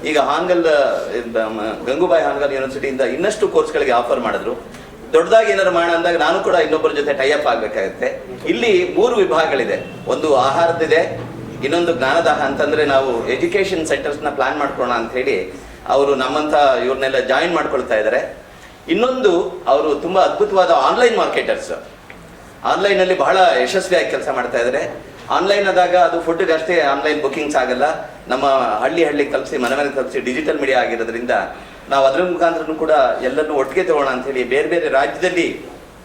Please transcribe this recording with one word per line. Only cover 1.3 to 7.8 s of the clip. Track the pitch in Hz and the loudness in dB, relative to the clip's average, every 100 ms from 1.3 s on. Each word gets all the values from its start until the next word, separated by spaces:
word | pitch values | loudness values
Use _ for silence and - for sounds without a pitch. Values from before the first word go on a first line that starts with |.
| 113 | -4
ಆ, | 110 | -2
ಮ-, | 110 110 95 120 | -4 -6 -6 -4
ಗಂಗೂಬಾಯಿ | 143 175 170 | 0 2 2
ಹಾನಗಲ್ | 147 143 143 | 2 -2 -2
ಯೂನಿವರ್ಸಿಟಿಯಿಂದ | 135 131 135 139 131 | -2 -4 -4 -6 -2
ಇನ್ನಷ್ಟು | 127 131 190 208 196 | -2 0 -2 0 0
ಕೋರ್ಸ್‌ಗಳಿಗೆ | 160 151 151 139 | 2 0 0 2
ಆಫರ್ | 120 117 131 | 2 2 -2
ಮಾಡಿದ್ರು. | 113 98 98 - - - - - - | -2 -4 -4 -8 -12 -18 -18 -18 2
ದೊಡ್ಡದಾಗಿ | 156 180 220 208 | 2 6 4 6
ಏನಾದ್ರು | 196 185 | 2 2
ಮಾಡೋಣ | 175 170 | 2 2
ಅಂದಾಗ | 165 175 170 | 2 2 2
ನಾನು | 151 185 | 2 2
ಕೂಡ | 190 | 2
ಇನ್ನೊಬ್ಬರ | 180 156 156 156 | 2 2 2 0
ಜೊತೆ | 143 143 | 0 -2
ಟೈ | 135 135 | 0 2
ಅಪ್ | 147 131 | 2 2
ಆಗ್ಬೇಕಾಗತ್ತೆ. | 117 107 110 | 0 -2 -4